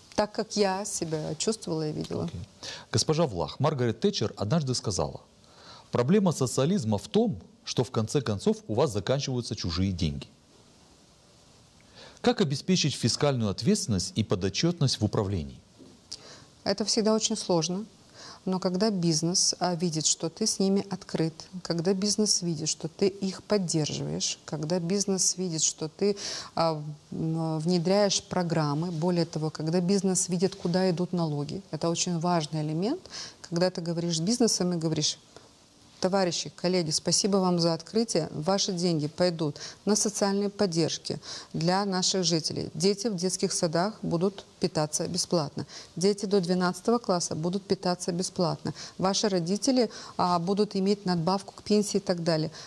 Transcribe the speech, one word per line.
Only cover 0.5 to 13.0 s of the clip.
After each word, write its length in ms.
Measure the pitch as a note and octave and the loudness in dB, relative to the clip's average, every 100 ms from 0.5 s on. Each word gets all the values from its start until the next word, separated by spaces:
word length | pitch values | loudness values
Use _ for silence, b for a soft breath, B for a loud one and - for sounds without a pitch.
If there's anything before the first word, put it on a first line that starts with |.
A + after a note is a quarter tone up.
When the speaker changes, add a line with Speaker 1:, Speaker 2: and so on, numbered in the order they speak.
| G3+ | 2
Speaker 1:
я 280 | G3 F#3+ | 2 0
себя 500 | G#3 - E3 D#3 D#3+ | -4 -6 -4 -4 -4
чувствовала 540 | D#3 G#3+ A3+ - D#3+ D#3 | -4 -2 -4 -4 -4 -4
и 40 | |
видела. 340 | D#3 E3 - E3+ | -4 -6 -4 -4
Speaker 2:
Окей. 140 | - - - B B B | -8 -12 -14 B B B
Госпожа 340 | G#2+ - D#3 D#3 | 0 2 2 0
Влах, 320 | F2 D2+ - | 0 -4 -2
Маргарет 400 | D3 C#3 B2 - | 0 2 0 0
Тэтчер 340 | G3+ - G#2 - | 0 0 -2 -2
однажды 400 | G2+ E3 C3 A#2 | 0 0 0 -2
сказала: 440 | A2+ F2 C#2+ - - - B B B B B | -2 -2 -2 -6 -18 -20 B B B B B
«Проблема 400 | A#2+ B2 G#3 F#3+ | 0 4 4 4
социализма 680 | - B2+ - C#3+ G3+ A2 G#2 | 2 0 2 2 2 0 -2
в 100 | - | 2
том, 320 | G3+ A#3 G2 - - | 2 2 0 -10 -16
что 180 | - - | -6 -2
в 80 | A#2 | 0
конце 300 | A2+ G#2+ D3 | 0 0 0
концов 380 | A2+ G2+ G#3+ A3 - | 0 0 0 0 0
у 60 | |
вас 180 | A2 A#2+ | 2 2
заканчиваются 640 | G2+ A2 C#3 C3+ B2 A2+ G#2+ | 0 0 0 -2 -4 -4 -6
чужие 340 | F2+ E2 G2 | -4 0 0
деньги». 380 | F2+ D#2 C#2+ - - _ - - - - - _ _ _ - - - - - B B B B | 0 -2 -2 -10 -18 _ -20 -20 -20 -20 -20 _ _ _ -20 -20 -20 -20 -20 B B B B
Как 200 | A#3+ A#3+ | 0 2
обеспечить 540 | D#3 C#3 - F3+ D3 | 2 0 2 2 2
фискальную 560 | - | 2